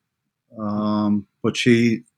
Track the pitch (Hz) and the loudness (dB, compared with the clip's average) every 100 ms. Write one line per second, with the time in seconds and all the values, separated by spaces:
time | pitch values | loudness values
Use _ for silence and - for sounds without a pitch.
0 | _ _ _ _ _ 110 104 104 107 107 | _ _ _ _ _ -10 -6 -4 -2 0
1 | 107 104 - _ 113 - 127 117 120 110 | 0 -2 -4 _ -4 0 2 4 2 -2
2 | - | -8